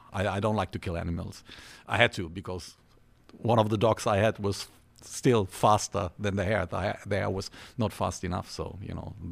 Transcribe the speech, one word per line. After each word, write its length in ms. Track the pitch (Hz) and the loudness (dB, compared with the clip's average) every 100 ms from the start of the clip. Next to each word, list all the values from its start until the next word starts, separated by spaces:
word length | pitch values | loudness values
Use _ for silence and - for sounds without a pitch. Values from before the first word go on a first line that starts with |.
| - | -8
I, 140 | 98 98 | -2 -2
I 120 | 95 | 0
don't 160 | 107 107 | 0 0
like 140 | 92 | -2
to 80 | 92 | -4
kill 160 | - 85 | -4 -4
animals. 460 | 87 85 - - - - - - - | -2 -4 -6 -12 -18 -20 -20 -18 -2
I 100 | 101 | 2
had 160 | 117 | 2
to 160 | - 85 | 0 -8
because 480 | 87 92 90 - - _ _ _ _ _ - | -10 -10 -10 -12 -20 _ _ _ _ _ -4
one 160 | 117 113 | 2 4
of 120 | 107 | 4
the 80 | 107 | 4
dogs 280 | 113 107 117 | 4 2 2
I 120 | 101 | 4
had 200 | 110 104 | 4 2
was 300 | 101 98 - - _ - | -2 -4 -8 -16 _ -20
still 440 | - - 135 117 95 | -16 0 4 4 2
faster 640 | - 113 104 - 98 90 - | 2 6 6 2 -4 -4 -4
than 160 | 104 98 | -2 0
the 80 | 95 | 0
hare. 220 | 107 87 | 0 0
The 120 | 98 | -2
ha-, 200 | 98 - 104 | -2 -4 -4
the 80 | 98 | -2
hare 140 | 101 | 0
was 180 | 95 - - - - | -4 -6 -12 -10 -4
not 120 | 107 | -2
fast 320 | - 92 - | 0 -4 -2
enough, 280 | 87 92 - | -4 -4 -6
so, 260 | - 82 90 | -8 -10 -10
you 100 | 87 | -10
know, 200 | 85 - - 85 | -10 -10 -10 -12